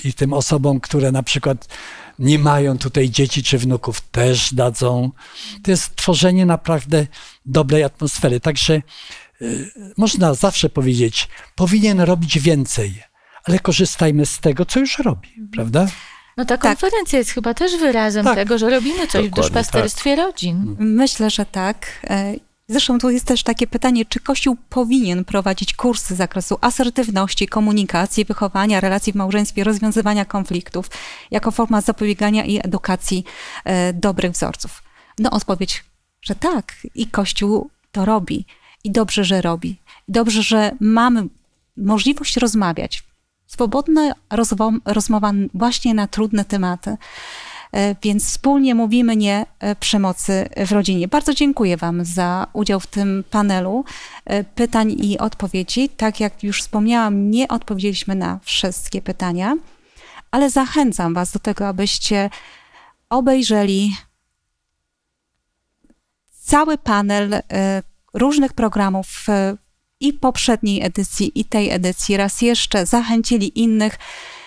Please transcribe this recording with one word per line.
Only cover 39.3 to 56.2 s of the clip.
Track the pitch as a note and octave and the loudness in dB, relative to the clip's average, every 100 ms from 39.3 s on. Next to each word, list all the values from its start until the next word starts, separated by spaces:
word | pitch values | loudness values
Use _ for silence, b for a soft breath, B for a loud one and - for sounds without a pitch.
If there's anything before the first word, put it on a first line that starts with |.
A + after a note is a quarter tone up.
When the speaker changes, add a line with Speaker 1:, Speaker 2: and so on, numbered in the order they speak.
| F#3+ | 2
Speaker 2:
robi. | F3 E3+ E3+ - _ B B | 0 -2 -6 -10 _ B B
I | |
dobrze, | G#3+ A3+ G#3+ | 0 2 2
że | G#3 A3 G#3 - | 2 2 2 0
mamy | G#3+ A3+ B3 A#3 F3+ - _ _ _ - | 2 4 4 2 -2 -8 _ _ _ -4
możliwość | G3+ G#3+ C4 C#4+ D4 B3 | 0 2 2 0 -2 0
rozmawiać. | A#3 G#3+ F#3 D#3+ - - - _ _ _ _ | 2 2 0 -2 -6 -10 -14 _ _ _ _
Swobodna | - A#3 C4+ C#4+ D#4 D4 - - | -4 0 0 2 4 2 -2 -4
rozwo-, | G#3+ A3+ G3+ A3 A3+ | 0 0 2 0 0
rozmowa | - G#3 G3+ G#3+ G#3 G3+ G3 | 0 0 2 2 2 0 -2
właśnie | F#3 A#3+ A#3 A#3+ | 0 -2 0 0
na | A3 G3+ | 0 0
trudne | - G#3+ G#3 | -2 0 0
tematy. | G3+ G3+ F#3 F3+ G3+ G#3+ B B B B B B B | -2 -2 -2 -4 -6 -10 B B B B B B B
E, | G3+ G3+ G3 | -2 -2 0
więc | G#3+ G#3 - | 0 0 -2
wspólnie | - C4+ C#4+ C4+ | 0 2 4 4
mówimy | A#3 A3+ A#3+ A#3 A3 | 2 2 2 2 2
nie, | G3+ G3+ A3 - | 2 0 -4 -6
e, | G3+ G#3 | -6 -4
przemocy | - G#3 F#3+ F3+ - F#3+ G3 - F#3+ | -2 0 0 -2 -2 -2 -2 -4 0
w | |
rodzinie. | G#3 G3 F3+ F3+ | 0 2 0 0
Bardzo | D4 D4 | 0 0
dziękuję | C4+ C#4+ C4+ G3 E3+ | 2 2 2 0 0
wam | E3+ F3 | -2 -2
za | F3 F3 F3 F#3 - | -4 -2 -2 -2 -4
udział | - G#3 G3 | -2 0 -2
w | - | -2
tym | G3+ G3+ G3 - | -2 -2 -2 -2
panelu, | G#3+ G3+ F#3 F#3 A#3 C#4 B B B | 0 2 0 -2 -4 -6 B B B
e, | - G3+ | -4 -4
pytań | G3+ - A#3 A#3 A3 - | -4 -2 0 2 2 0
i | G#3 G3+ | -2 -2
odpowiedzi. | G#3+ - F#3+ F#3+ F3+ A#3+ C4+ | -4 -4 -4 -4 -4 -2 -2
Tak | - A3 G#3 | 0 -2 0